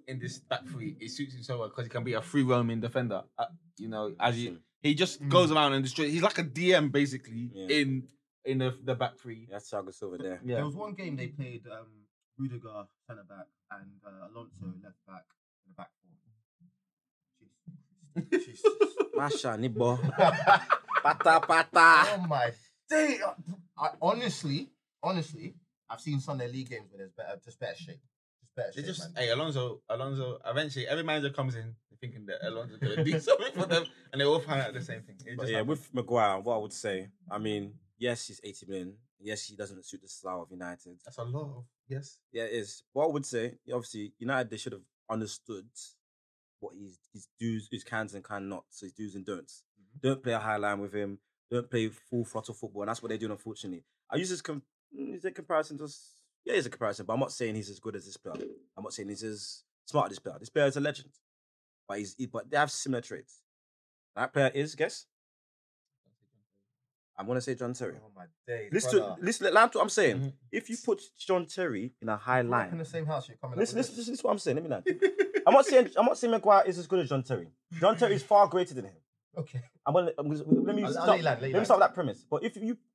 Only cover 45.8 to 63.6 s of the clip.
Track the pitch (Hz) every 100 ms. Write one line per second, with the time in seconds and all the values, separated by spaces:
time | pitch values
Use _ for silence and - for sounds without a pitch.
45.8 | - _ _ _ _ _ _ _ 104 92
46.8 | 98 87 _ 104 - _ 117 113 104 107
47.8 | - 110 104 98 - 101 98 95 - -
48.8 | 98 - 104 98 92 92 - - _ _
49.8 | _ 131 131 135 127 113 107 104 104 101
50.8 | 101 104 101 98 _ _ _ 120 120 120
51.8 | 110 107 _ 120 113 110 - 113 107 98
52.8 | 101 117 113 107 110 101 113 107 101 87
53.8 | - _ _ 151 185 175 - 147 - _
54.8 | _ 139 135 175 185 185 151 160 156 147
55.8 | 151 - - _ _ _ - 214 123 -
56.8 | 110 101 95 117 - - 117 107 101 98
57.8 | 110 101 95 - 92 - - - _ -
58.8 | 104 - 101 101 110 104 - - _ _
59.8 | - 147 95 98 92 78 117 156 143 143
60.8 | 135 117 - _ _ _ _ _ _ _
61.8 | - 101 98 110 123 113 131 143 147 -
62.8 | 143 123 - 87 - - _ _